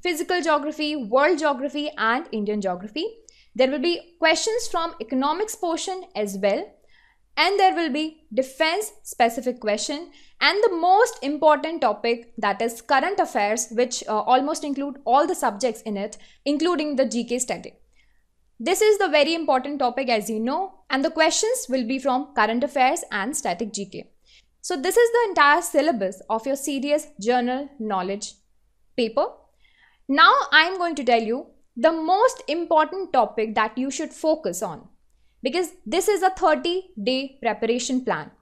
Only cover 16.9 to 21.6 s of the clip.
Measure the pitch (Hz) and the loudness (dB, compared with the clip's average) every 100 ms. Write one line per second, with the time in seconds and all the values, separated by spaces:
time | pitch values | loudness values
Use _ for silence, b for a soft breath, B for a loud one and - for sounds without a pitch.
16.9 | 269 254 233 233 240 - 202 - - _ | 0 0 -2 -4 -4 -4 -8 -10 -20 _
17.9 | _ _ _ _ _ _ - 233 359 427 | _ _ _ _ _ _ -8 -2 2 4
18.9 | 415 381 302 285 339 320 262 262 285 247 | 4 4 4 4 2 0 0 0 -2 -2
19.9 | 233 254 226 208 220 226 302 381 - - | -2 -2 -2 -2 -4 -2 -2 -4 -10 -6
20.9 | 269 302 320 320 320 427 508 | -2 0 2 2 2 0 -2